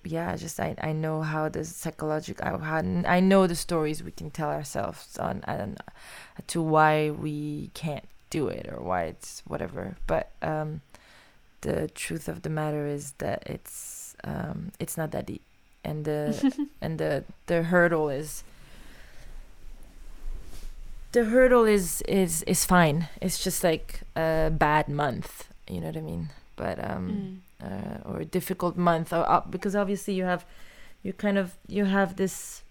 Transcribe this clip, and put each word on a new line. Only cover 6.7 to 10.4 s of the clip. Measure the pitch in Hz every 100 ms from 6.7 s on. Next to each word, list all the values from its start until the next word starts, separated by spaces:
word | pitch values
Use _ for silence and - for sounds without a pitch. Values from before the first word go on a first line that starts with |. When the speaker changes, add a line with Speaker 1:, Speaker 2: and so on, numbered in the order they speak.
| 156 156 156 151
Speaker 1:
we | 151 151 147 151 147 -
can't | - 160 143 - - -
do | 156 117
it | - -
or | 58
why | 85 90
it's | 82 - - - -
whatever. | - 82 - 185 180 -
But, | 160 - -